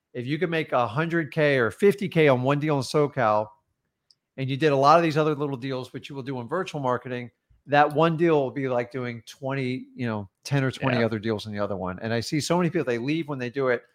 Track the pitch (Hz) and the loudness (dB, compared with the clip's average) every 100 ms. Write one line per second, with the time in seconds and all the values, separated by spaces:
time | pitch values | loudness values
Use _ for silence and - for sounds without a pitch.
0 | _ 127 123 156 175 165 156 135 117 120 | _ -10 -6 -4 -2 -2 0 0 0 0
1 | 165 170 147 - 147 135 113 - 202 202 | -2 -2 -2 0 2 4 2 2 2 2
2 | 190 170 151 127 127 147 156 143 123 156 | 0 4 6 6 2 0 0 0 0 0
3 | 147 - 110 107 110 - _ _ _ _ | 0 2 2 2 0 -10 _ _ _ _
4 | _ _ _ - 131 135 156 139 139 165 | _ _ _ -8 -6 0 2 4 6 6
5 | 170 151 156 143 147 135 135 131 123 139 | 6 2 0 0 -4 -6 -6 -8 -8 -14
6 | - 139 127 131 117 175 185 151 131 123 | -12 -12 -8 -8 -6 -6 -6 -4 -2 -2
7 | 123 123 117 - _ _ - 143 151 147 | -4 -10 -10 -16 _ _ 0 4 4 4
8 | 165 156 170 151 131 131 135 123 120 131 | 2 4 4 4 2 -2 -2 -2 -2 -6
9 | 123 117 - - 135 135 127 127 262 - | -6 -8 -14 -12 -6 -4 -4 -6 -8 -6
10 | 120 107 101 _ - 143 131 - 131 123 | -4 -4 -8 _ -4 0 0 -2 -2 0
11 | 113 110 110 104 107 104 101 98 92 92 | 0 0 -2 -4 -6 -6 -4 -4 -6 -6
12 | 113 117 107 156 - 175 175 175 131 117 | -4 -4 -2 -4 0 0 0 0 -2 -2
13 | 127 160 147 139 123 139 131 120 - | -2 -4 -6 -8 -6 -2 0 -2 -4